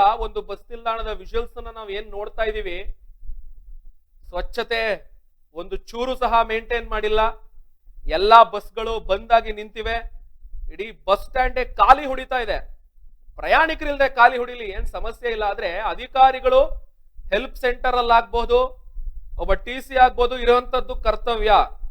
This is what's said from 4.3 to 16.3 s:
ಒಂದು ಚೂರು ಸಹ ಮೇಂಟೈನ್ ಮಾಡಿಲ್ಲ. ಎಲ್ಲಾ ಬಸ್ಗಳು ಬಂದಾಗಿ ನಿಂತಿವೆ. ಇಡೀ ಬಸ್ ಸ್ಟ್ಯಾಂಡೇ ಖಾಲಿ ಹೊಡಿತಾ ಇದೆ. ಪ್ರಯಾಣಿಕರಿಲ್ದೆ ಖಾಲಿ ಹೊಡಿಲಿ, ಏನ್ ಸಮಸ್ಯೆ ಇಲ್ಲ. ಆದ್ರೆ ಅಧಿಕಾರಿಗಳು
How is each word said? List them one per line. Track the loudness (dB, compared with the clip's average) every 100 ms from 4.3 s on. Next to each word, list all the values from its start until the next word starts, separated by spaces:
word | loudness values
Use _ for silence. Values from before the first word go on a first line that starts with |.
| -8 -6 -4 -4 -2 -2 -4 -8 -20 _ _ _
ಒಂದು | -14 -8 -8
ಚೂರು | -8 -6 -4 -2
ಸಹ | 0 2
ಮೇಂಟೈನ್ | 2 -2 -4 -6 -4
ಮಾಡಿಲ್ಲ. | -4 0 2 0 -2 -14 -20 -20 _ -20 -10 -4
ಎಲ್ಲಾ | 0 8 10
ಬಸ್ಗಳು | 8 2 -10 -8 -6 -6
ಬಂದಾಗಿ | -4 -4 2 2 2
ನಿಂತಿವೆ. | -10 -12 -10 -8 -6 -8 -14 -20 -20 -14 -10 -10
ಇಡೀ | -8 -10 -6 0
ಬಸ್ | 0
ಸ್ಟ್ಯಾಂಡೇ | 0 -2 -2 -2
ಖಾಲಿ | -4 4 6 6 4
ಹೊಡಿತಾ | -6 -4 -4
ಇದೆ. | -2 -4 -6 -14 _ -20 -20 -20 -20 -8
ಪ್ರಯಾಣಿಕರಿಲ್ದೆ | 2 4 4 0 -4 0 0
ಖಾಲಿ | 6 6 6
ಹೊಡಿಲಿ, | -6 -8 -10
ಏನ್ | -6 -6
ಸಮಸ್ಯೆ | -6 -8 -6 -6
ಇಲ್ಲ. | -2
ಆದ್ರೆ | -2 -2 -4 -4
ಅಧಿಕಾರಿಗಳು | -6 -6 -2 4 4